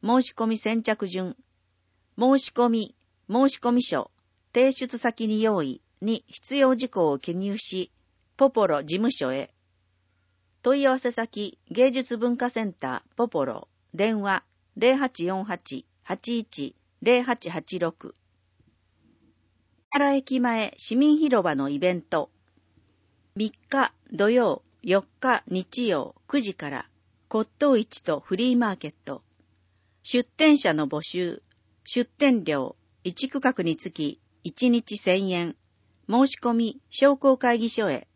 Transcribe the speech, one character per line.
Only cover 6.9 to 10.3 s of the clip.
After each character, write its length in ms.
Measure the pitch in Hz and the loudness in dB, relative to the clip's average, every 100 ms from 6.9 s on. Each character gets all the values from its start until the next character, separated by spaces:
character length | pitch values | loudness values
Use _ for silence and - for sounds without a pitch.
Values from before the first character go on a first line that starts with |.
| 202 160 | 0 0
を 80 | 143 | 0
記 160 | - | -4
入 240 | 175 202 202 | -6 -6 -6
し、 340 | - 185 180 _ _ _ _ - | -6 -8 -8 _ _ _ _ 0
ポ 140 | 277 | 2
ポ 160 | 254 196 | 4 2
ロ 160 | 147 | 2
事 140 | 151 180 | -2 -2
務 160 | 226 | -2
所 200 | - 131 | 0 -4
へ。 200 | 131 - _ _ _ _ _ _ _ _ | -4 -8 _ _ _ _ _ _ _ _